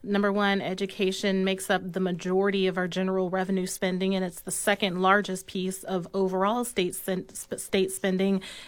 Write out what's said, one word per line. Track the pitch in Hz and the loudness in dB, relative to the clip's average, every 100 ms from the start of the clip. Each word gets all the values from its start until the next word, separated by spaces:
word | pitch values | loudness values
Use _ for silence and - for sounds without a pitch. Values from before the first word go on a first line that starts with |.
number | 202 202 202 | -2 0 2
one, | 202 202 196 | 2 2 2
education | 151 190 196 - 190 190 202 190 | 0 -4 -4 0 -2 0 0 2
makes | 190 190 - | 2 0 0
up | 185 190 | -2 0
the | 180 | -2
majority | 185 175 180 190 202 196 185 | -2 -2 0 2 2 2 0
of | 185 | 0
our | 180 | -2
general | 180 190 190 180 | -2 0 0 0
revenue | 185 185 190 | 0 0 0
spending, | 185 - 190 185 190 | -2 -2 -2 0 0
and | 190 | 0
it's | 180 - | -2 -6
the | - | -6
second | - - 202 196 180 | -2 0 2 2 2
largest | 185 202 185 185 - | 6 6 4 -6 -6
piece | 185 185 185 | -6 -4 -6
of | - 190 170 | -4 -4 -2
overall | 196 190 185 196 240 240 | 0 0 2 2 0 -2
state | - 180 - | 0 0 -2
sen-, | - 190 - | -4 -4 -6
sp-, | - - - | -12 -10 -10
state | - 190 190 | -2 0 0
spending. | 185 196 185 196 190 - - | 0 0 2 2 2 -2 -14